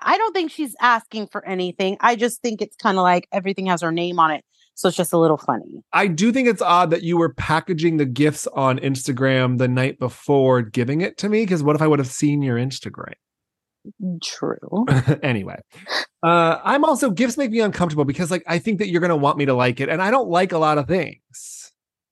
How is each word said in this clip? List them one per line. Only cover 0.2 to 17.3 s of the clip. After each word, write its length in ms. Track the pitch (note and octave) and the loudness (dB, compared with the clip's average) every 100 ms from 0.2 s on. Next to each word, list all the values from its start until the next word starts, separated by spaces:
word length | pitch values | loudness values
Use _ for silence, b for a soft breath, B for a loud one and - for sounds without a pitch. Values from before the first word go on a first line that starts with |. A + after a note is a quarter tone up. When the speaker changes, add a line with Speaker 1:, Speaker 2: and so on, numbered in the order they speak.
| A4 | 0
Speaker 1:
think 180 | F4+ D#4+ | -2 -4
she's 240 | - C4+ - | -4 -8 0
asking 500 | B3 A3+ - A3 G3+ | 2 2 -2 -10 -8
for 120 | G#3 F#3+ | -8 -6
anything. 500 | F#3 F3+ E3+ F#3+ G3 | -4 -4 -2 -2 2
I 140 | A#3 A3+ | 2 2
just 280 | A#3+ - | -2 -2
think 180 | A#3+ G#3+ | -6 -6
it's 140 | G#3 - | -8 -4
kinda 260 | F#3+ F#3+ | 0 2
like 260 | F3+ F3+ - | 4 2 0
everything 340 | G3 F#3+ G3 F#3+ | -6 -4 -4 -2
has 160 | E3 | 0
her 100 | E3+ | 0
name 280 | E3+ F3 F3 | -2 0 2
on 100 | D#3+ | 2
it. 160 | D3+ - _ _ - | 2 -8 _ _ -2
So 140 | F#3 | 0
it's 80 | F3+ | 0
just 140 | E3+ | 0
a 60 | E3+ | 2
little 200 | E3 D3+ | 4 2
funny. 460 | - A2 - C#2 - | -2 -4 -6 -18 -4
Speaker 2:
I 140 | E3+ G3+ | 0 2
do 260 | D#3 A3+ | 2 2
think 160 | B3+ A#3+ | 2 2
it's 140 | G3 | 2
odd 300 | F3+ F3 F3 | 2 4 4
that 100 | E3+ | 0
you 160 | E3+ F3 | 0 0
were 160 | E3 | 0
packaging 640 | - - D#3+ F#3 D#3+ E3+ D#3 | -2 -2 -2 -2 0 2 2
the 80 | C3+ | 0
gifts 400 | B2 D3+ D3 - | 2 0 0 -6
on 320 | C#3 C3 C3 | 0 0 2
Instagram 800 | C3+ C3 - B2+ C3+ C3 B2+ B2 | -2 -2 -4 0 2 2 2 2
the 100 | B2+ | 2
night 300 | B2+ C3+ - | 2 0 -2
before 640 | B2 - - C#3 C3 B2 | -6 -4 0 4 4 4
giving 400 | G#2+ B2 A#2+ D3+ | 2 -2 0 0
it 160 | F#3+ - | -2 -4
to 100 | G3+ | -2
me, 140 | G#3+ G3+ | 0 2
'cause 160 | F3 | 0
what 120 | C#3+ D3+ | 2 2
if 40 | |
I 60 | D#3 | 4
would 100 | C#3+ | 2
have 120 | B2+ | 0
seen 320 | - D3+ D3 | 0 0 2
your 140 | C#3 A#2 | 0 0
Instagram? 560 | B2+ B2+ G#2 - - - _ _ _ _ _ _ G#3 - F#3 E3 | -2 -6 -12 -14 -16 -18 _ _ _ _ _ _ -20 -10 -8 -8
Speaker 1:
True. 640 | - - - - - G3 B3+ | -10 -8 -8 -8 -6 -4 -2
Speaker 2:
<laughs> 360 | C3 B2+ D3 | 0 0 -2
Anyway. 360 | C#3+ A2 F#2 F#2 - B B B B _ | -2 -4 -6 -14 -20 B B B B _
Uh, 380 | E3 E3+ E3 D#3 F#3+ | 0 2 2 0 0
I'm 180 | C4+ | 0
also, 260 | D#4 B3+ C4+ | 2 2 0
gifts 260 | F3 B3 | 0 -2